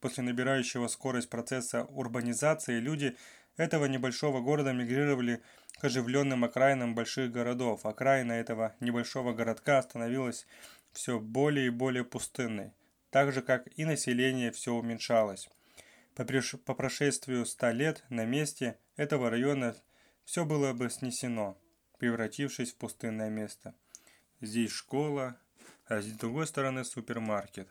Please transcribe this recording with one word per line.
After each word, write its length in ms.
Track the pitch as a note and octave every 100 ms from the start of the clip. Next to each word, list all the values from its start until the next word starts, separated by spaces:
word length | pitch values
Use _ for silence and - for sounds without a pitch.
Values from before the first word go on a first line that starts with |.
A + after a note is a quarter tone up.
После 200 | C3+ -
набирающего 640 | B2 A#2+ B2+ C3+ B2 B2+ A#2+
скорость 440 | - C3+ B2 A#2+
процесса 540 | A#2 A#2 C3 A#2+ A#2+ A#2+
урбанизации 920 | C3+ B2 A#2+ A#2+ A2+ D3 D#3 - A#2+
люди – 380 | A#2+ D#3 C#3 B2 - - _ -
этого 280 | D#3+ E3 C#3+
небольшого 540 | C3 B2+ A#2 D3+ C3+
города 320 | A#2+ D3+ C#3
мигрировали 720 | B2+ A#2+ B2+ D3 C3+ B2 A#2 - - _ -
к 40 |
оживлённым 640 | C#3+ B2+ A#2 C3 C#3 B2+ A#2+
окраинам 500 | B2+ C3 C3+ A#2+ A2+
больших 360 | A#2 - C3
городов. 540 | A#2+ A#2+ B2 B2 G#2+ G#2+
Окраина 460 | A2 C3 C3+ B2
этого 440 | A#2 A#2 A2+ A2 -
небольшого 540 | A#2+ A#2+ A#2 C3+ B2
городка 480 | A2+ A2+ A2+ - C#3+
становилась 680 | C3 A#2+ A#2 B2+ B2+ A2+ - - - - _
всё 260 | - - A#2+
более 480 | A2 A#2 D3 C#3+ C3
и 20 |
более 360 | A#2+ C3 B2+ B2
пустынной, 680 | B2 - - B2 G#2+ G2 _ _ _ _
так 240 | C3+ C#3+
же, 80 | C3+
как 260 | B2 B2+ - -
и 60 |
население 680 | D#3 D3 - B2 B2+ C3 A#2+
всё 240 | - - A#2
уменьшалось. 760 | A#2 A2+ - A#2 G#2+ F#2+ - _ _ - - - _ -
По 80 |
приш-, 340 | A#2+ C3 A#2+ -
по 160 | -
прошествию 720 | C3 C3 - D3 C#3 - B2+ A#2+
ста 280 | - B2
лет 320 | A#2 D3 D3 -
на 160 | A#2+ A2+
месте 520 | C3 D3 - B2 A2 _ -
этого 340 | D3 D3 B2
района 460 | A#2 C3+ C#3+ B2 A2 _ _ _ _
всё 220 | - - E3
было 260 | D3+ C#3
бы 180 | B2 B2
снесено, 680 | - C3 A#2+ B2+ A2+ G2+ G2 _ _ _ _
превратившись 720 | B2 A#2 A2 - C#3+ - A#2+
в 60 | -
пустынное 520 | A2+ - A#2 A2 A2
место. 440 | G#2+ G#2+ - - - _ - _ _ _ _
Здесь 320 | A2 A2 A2+
школа, 640 | - - C3+ D3+ C#3+ B2+ B2 _ _ - - -
а 160 | A2
с 40 | G2+
другой 420 | A2 A#2 C3 D#3
стороны 380 | - C3+ C3 B2
супермаркет. 840 | - A2+ A#2 A2 G#2 F#2+ - F#2+